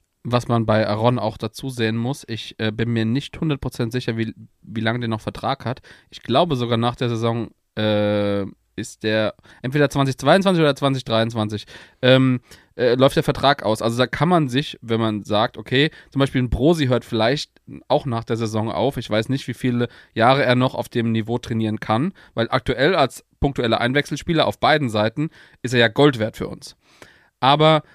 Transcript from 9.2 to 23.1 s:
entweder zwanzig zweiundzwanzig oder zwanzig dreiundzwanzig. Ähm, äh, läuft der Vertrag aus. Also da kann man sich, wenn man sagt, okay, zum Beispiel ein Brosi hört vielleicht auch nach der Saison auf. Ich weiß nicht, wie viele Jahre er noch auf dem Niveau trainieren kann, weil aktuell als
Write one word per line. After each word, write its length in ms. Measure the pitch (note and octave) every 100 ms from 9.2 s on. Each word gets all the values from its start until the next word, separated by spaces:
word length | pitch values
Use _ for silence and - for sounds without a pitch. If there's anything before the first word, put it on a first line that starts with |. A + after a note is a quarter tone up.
| G#2+ - - -
entweder 280 | B2 D3 C#3+
zwanzig 280 | C#3+ C3+ B2+
zweiundzwanzig 440 | C3+ F#3+ F#3+ E3+
oder 140 | D3 C3+
zwanzig 280 | C#3 C3+
dreiundzwanzig. 640 | - A2+ A2+ A2+ G#2+ G#2+ - - - _
Ähm, 400 | B2+ C3 C3 B2+ - - _ -
äh, 180 | B2 B2+
läuft 200 | C3+ D#3+
der 80 |
Vertrag 400 | D3+ - C3+ C#3+
aus. 180 | G#2 A2
Also 160 | A#2 A#2
da 100 | B2
kann 220 | - D#3+
man 200 | E3+ C#3
sich, 280 | B2+ D#3 -
wenn 180 | A#2 A2+
man 240 | A2+ G#2
sagt, 340 | G2+ G#2 A#2+ -
okay, 320 | - C3 D#3 - -
zum 80 | C#3
Beispiel 220 | C#3 C3+
ein 80 | B2
Brosi 380 | - D3 E3 B2+
hört 180 | A#2+ -
vielleicht 460 | A2+ A2+ D3+ - _ - - -
auch 180 | D3 -
nach 180 | A2+
der 140 | A2+ A2+
Saison 340 | A2 G#2+ A2
auf. 260 | E2 B2+ C3+
Ich 120 | -
weiß 200 | G#2+ A2
nicht, 180 | C3 -
wie 60 |
viele 340 | - B2+ A#2+ A#2+ - -
Jahre 300 | A2 A#2 C#3
er 120 | B2 B2
noch 200 | B2+ -
auf 140 | -
dem 220 | A#2+ A2+
Niveau 260 | A2+ A2 A#2+
trainieren 420 | - A2+ A2 G#2+
kann, 340 | - A2 F3+ - -
weil 140 | A#2 A#2
aktuell 460 | C3 - A#2 D3+ F3
als 300 | C3+